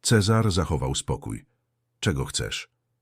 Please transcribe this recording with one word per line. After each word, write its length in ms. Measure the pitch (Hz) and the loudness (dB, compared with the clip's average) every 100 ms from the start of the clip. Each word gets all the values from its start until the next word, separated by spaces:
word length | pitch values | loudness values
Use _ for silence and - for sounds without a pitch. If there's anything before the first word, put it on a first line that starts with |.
Cezar 480 | - 113 98 113 110 | 4 4 4 2 2
zachował 440 | 90 80 73 65 | 0 0 -2 -2
spokój. 500 | 69 - 65 - 55 - _ _ _ _ _ | -4 -4 -6 -6 -10 -12 _ _ _ _ _
„Czego 240 | 107 71 | -2 0
chcesz?” 440 | 65 - 53 - - _ _ _ | -2 -4 -6 -8 -10 _ _ _